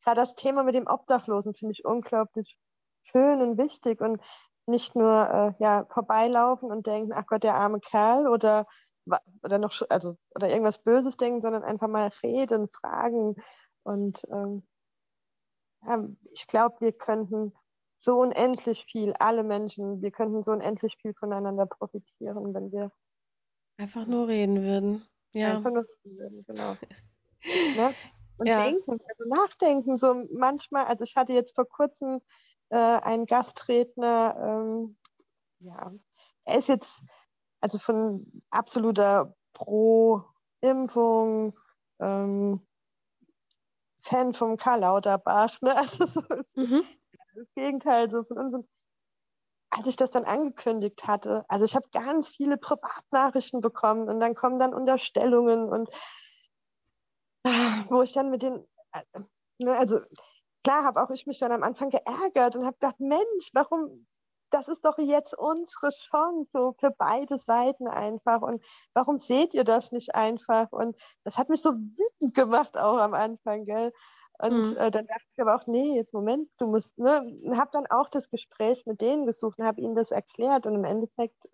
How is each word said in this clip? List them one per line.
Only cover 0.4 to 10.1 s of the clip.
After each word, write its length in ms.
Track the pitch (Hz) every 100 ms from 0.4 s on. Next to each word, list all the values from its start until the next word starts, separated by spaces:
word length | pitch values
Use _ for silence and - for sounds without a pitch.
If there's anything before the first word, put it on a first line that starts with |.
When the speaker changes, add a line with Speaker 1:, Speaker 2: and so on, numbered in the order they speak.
| 269 277
Speaker 1:
mit 120 | 262
dem 120 | 254 -
Obdachlosen 680 | 269 - 254 - 202 202
finde 180 | 202 214
ich 120 | 208
unglaublich 720 | - 233 - 226 220 220 202 _ _ _ _ _
schön 380 | - 254 277 285
und 160 | 240 220
wichtig 420 | 294 - 247 220
und 200 | 220 220 - - _ _ -
nicht 280 | 240 -
nur, 640 | 240 220 220 214 - 208 196
äh, 40 |
ja, 240 | 214 208 -
vorbeilaufen 800 | - 220 220 240 240 240 254 254
und 160 | 214 220
denken, 260 | 214 220
„Ach 120 | 220 202
Gott, 160 | 220
der 140 | 220 196
arme 240 | 202 208
Kerl“, 480 | - 214 214 254 294
oder 380 | 233 220 214 214 _ _ _
wa-, 140 | - 180 - 190
oder 160 | - 202
noch 140 | 208
sch-, 140 | - -
also, 260 | 185 175